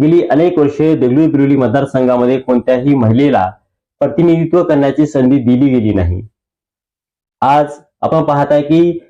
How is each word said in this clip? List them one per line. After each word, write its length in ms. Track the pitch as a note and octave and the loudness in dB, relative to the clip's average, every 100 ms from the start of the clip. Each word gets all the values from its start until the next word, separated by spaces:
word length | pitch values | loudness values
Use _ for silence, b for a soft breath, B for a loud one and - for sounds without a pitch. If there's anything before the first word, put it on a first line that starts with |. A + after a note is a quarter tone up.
गेली 260 | D#3 E3+ - | 2 2 2
अनेक 300 | C#3 F3 F3 | 0 0 0
वर्षे 380 | C#3+ - D#3 D3 | -2 0 -2 0
देगलूर 340 | B2 C3+ D#3+ | 0 0 0
बिलोली 260 | C#3 C#3 C#3 | 0 0 0
मतदारसंघामध्ये 800 | A#2+ C3+ C3+ C3 B2+ B2 B2 C3 | 0 -2 -2 -2 0 0 0 -2
कोणत्याही 560 | C3 B2 B2 B2+ C#3+ | -2 -2 0 -2 0
महिलेला 580 | C3+ A2 A#2 C#3+ A2+ F#2 - _ _ _ _ | 0 2 2 2 0 -2 -8 _ _ _ _
प्रतिनिधित्व 640 | C#3+ - E3+ E3 D#3+ F3 | -4 0 2 2 0 0
करण्याची 440 | E3+ D3 C#3 C#3 D3 | 0 0 0 0 -2
संधी 320 | C#3 B2+ C3+ | 0 2 2
दिली 300 | A#2 B2 C#3 | 2 0 2
गेली 260 | B2+ G#2+ | 0 0
नाही. 340 | G2 F2 F#2 A2 _ _ _ _ _ _ _ _ _ _ _ | -2 -2 -6 -10 _ _ _ _ _ _ _ _ _ _ _
आज 260 | C3 D3 D3 - _ _ | 0 0 -2 -8 _ _
आपण 220 | - D#3+ | -4 -2
पाहताय 400 | D3+ C#3+ C#3+ D3 | -2 -2 0 0
की 360 | D3 D#3+ F3 E3+ | 2 2 0 -2